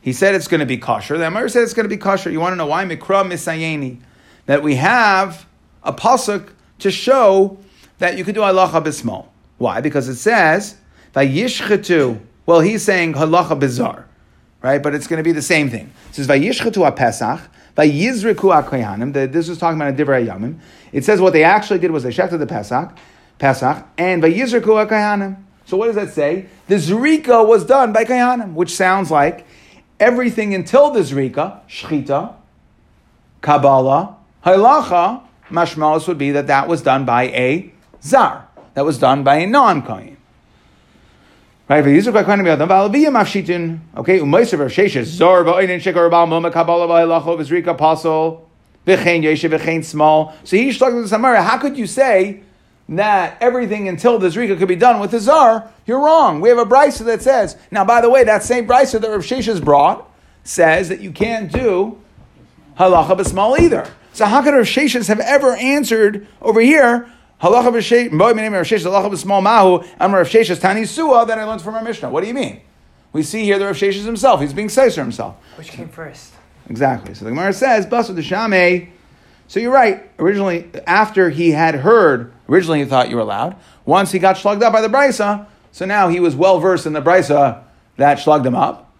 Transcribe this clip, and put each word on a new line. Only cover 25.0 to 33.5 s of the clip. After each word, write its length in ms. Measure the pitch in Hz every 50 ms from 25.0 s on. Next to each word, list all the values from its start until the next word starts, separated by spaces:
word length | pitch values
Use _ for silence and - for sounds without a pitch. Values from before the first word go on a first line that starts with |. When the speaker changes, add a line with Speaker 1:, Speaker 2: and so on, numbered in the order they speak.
| 208 208 208 202 196 196 190 - - _ _ _ _
Speaker 1:
So 120 | - 190
what 100 | 190 220
does 80 | 233 220
that 180 | 208 202 - -
say? 320 | 160 143 147 165 190 190 - _ _ _
The 80 | - 190
Zrika 680 | 202 147 156 196 226 254 302 320 302 311 240 240 226 220
was 200 | 214 233 208 165
done 260 | 165 269 277 254 226
by 140 | 208 220 226
Kaihanim, 480 | 233 254 247 247 247 254 240 220 190 160
which 220 | 156 180 170 -
sounds 340 | - 185 185 185 196 190 147
like 360 | 156 143 143 160 175 - - _ _ _ _ _ _ _ _ _ _ _
everything 540 | 208 240 240 247 254 233 - 226 214 208 196
until 380 | 185 170 - - 269 285 294
the 80 | 277 220
Zrika, 640 | 170 127 139 139 135 123 - 143 156 190 202 - _
Shchita, 680 | _ - - - - 160 147 123 - 139 143 185 226 - - _ _ _ _ _ _ _ _ _ _ _ _ _ _ _ _ _ _ _ _
Kabbalah, 760 | - 147